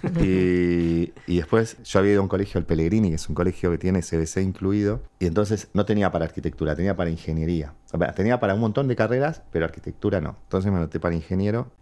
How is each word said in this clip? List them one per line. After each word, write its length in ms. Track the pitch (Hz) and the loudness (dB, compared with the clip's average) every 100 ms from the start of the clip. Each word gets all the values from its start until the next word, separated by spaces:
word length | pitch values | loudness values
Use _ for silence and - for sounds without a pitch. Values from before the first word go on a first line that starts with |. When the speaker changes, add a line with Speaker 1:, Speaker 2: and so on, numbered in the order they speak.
Speaker 1:
<laughs> 180 | - 170 | -4 0
Speaker 2:
y, 920 | 95 92 90 90 87 87 85 85 85 - - | 2 4 4 4 2 2 2 2 -2 -6 -2
y 100 | 87 | -2
después 400 | 80 113 113 - | 2 2 0 -4
yo 180 | - 101 | -2 2
había 120 | 101 | 4
ido 80 | 101 | 4
a 40 | |
un 40 | 98 | 2
colegio, 320 | 95 101 90 | -2 -2 -2
el 60 | 82 | 0
Pellegrini, 420 | 80 82 110 104 | 0 2 2 2
que 60 | 80 | 0
es 140 | - | -2
un 60 | 80 | -2
colegio 360 | 90 92 92 | 0 0 0
que 60 | 82 | 0
tiene 240 | 92 92 | 0 0
C 160 | 85 82 | 0 -2
B 80 | 80 | -2
C 140 | - | -2
incluido, 600 | 95 92 95 104 101 104 - - | -2 -2 -2 0 0 -2 -8 -4
y 80 | 90 | 0
entonces 420 | 82 101 107 - | 2 2 0 -2
no 120 | 95 101 | -2 2
tenía 260 | 104 95 | 2 2
para 140 | 85 80 | 0 -2
arquitectura, 500 | - 82 71 78 76 | -4 -6 -2 -2 0
tenía 200 | 92 92 | 0 0
para 120 | 87 | -2
ingeniería. 640 | 82 - 80 80 87 71 - - | -4 -4 -2 0 -2 -4 -12 -8
O 60 | 85 | -2
sea, 140 | 87 | -2
tenía 280 | - 101 123 | 0 0 2
para 120 | 104 | 0
un 60 | 98 | 0
montón 280 | 113 104 139 | 0 0 0
de 80 | 120 | 0
carreras, 440 | 110 127 143 160 - | 0 0 -2 -4 -6
pero 120 | 85 | -2
arquitectura 560 | 80 - - - 104 98 | -2 -4 -12 -6 -2 0
no. 160 | 73 - | -2 -8
Entonces 260 | - 95 98 | -4 -2 2
me 60 | 95 | 0
anoté 220 | 82 - | 0 -2
para 160 | 87 85 | -2 -2
ingeniero 560 | 78 92 101 113 131 - | -2 -2 0 -2 -6 -8